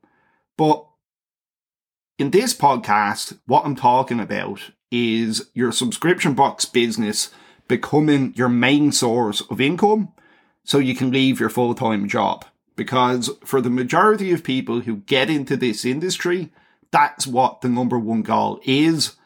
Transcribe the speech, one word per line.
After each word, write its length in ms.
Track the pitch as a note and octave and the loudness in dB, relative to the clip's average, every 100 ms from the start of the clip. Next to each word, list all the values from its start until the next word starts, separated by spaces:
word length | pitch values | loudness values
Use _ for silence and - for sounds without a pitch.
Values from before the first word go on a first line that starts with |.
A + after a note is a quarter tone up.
| _ _ _ _ _ - | _ _ _ _ _ -2
But 300 | D#3 D3+ - _ _ _ _ _ _ _ _ _ _ _ _ - | 2 0 -2 _ _ _ _ _ _ _ _ _ _ _ _ -6
in 120 | C#3+ | 0
this 240 | E3 B3 | 2 2
podcast, 840 | - C#3+ B2 A2+ G#2 G#2 G#2+ - - | 2 2 2 0 2 2 -2 -8 -12
what 220 | - C#3+ D3+ | 0 0 0
I'm 100 | B2+ | 0
talking 440 | B2 B2+ C3 A#2+ | 2 2 0 -4
about 500 | F2+ G2 F#2+ G2 - _ _ | -4 -6 -6 -10 -16 _ _
is 600 | A#2+ A#2 A2+ A2+ A2 - | -2 0 0 -2 -4 -6
your 180 | - B2 | -2 -2
subscription 640 | A#2+ A#2+ - E3 F3+ E3 | -2 -4 -2 0 0 0
box 320 | C3 C3+ - | 2 2 0
business 680 | - B2 A#2 A2+ G#2+ G#2 - - - _ - | -2 0 0 0 -2 -4 -6 -10 -20 _ -4
becoming 640 | B2 - D3 D3+ C#3+ C3 A2 | -4 0 0 4 2 0 0
your 120 | B2 | 0
main 420 | A#2+ B2 D3 D3 | 2 4 4 4
source 520 | C#3 B2 A#2+ A2 G#2 - | 2 0 0 -2 -4 -6
of 100 | G#2+ | -2
income 540 | C3+ F3 G#3 G#3+ G3+ _ _ _ _ _ | -2 2 2 2 -2 _ _ _ _ _
so 140 | - C#3+ | -2 0
you 160 | C3 | 0
can 160 | B2+ C3 | -2 0
leave 300 | C3+ C3 B2+ | 2 2 2
your 80 | A2 | -2
full-time 580 | - A#2+ A#2+ A2+ G#2+ G2+ | 0 -2 -2 -2 -2 -2
job. 380 | A#2 G2+ - - _ _ - | -2 -2 -4 -10 _ _ -10
Because 540 | G#2 B2+ B2 B2+ A#2 - | -4 0 0 0 -4 -8
for 200 | - C3+ | -4 -2
the 80 | B2 | 0
majority 640 | B2 B2 E3 G#3+ G#3+ F#3+ | -2 0 2 4 4 0
of 120 | E3+ | -2
people 360 | - C3 B2+ A#2 | -2 -4 -2 -4
who 160 | A2+ G#2 | -4 -6
get 340 | - C3+ C#3+ | -2 0 2
into 260 | D3+ C3+ C3+ | 0 -2 -2
this 300 | B2+ G#2 B2 | -2 -2 -4
industry, 680 | C#3 F3+ F3+ F3+ F3+ D#3+ _ _ _ _ | -4 -4 -4 -2 -4 -6 _ _ _ _
that's 360 | D3+ C#3+ - C3+ | 0 0 -2 -4
what 360 | B2 B2 - | 0 0 0
the 80 | B2+ | -4
number 280 | A#2+ B2 B2 | -2 0 -2
one 220 | A2 A2+ | -2 -4
goal 400 | G#2+ A2 G#2+ G#2 | -2 0 -2 -4
is, 500 | - C3+ D#3+ D#3+ - - | 0 2 2 2 -2 -6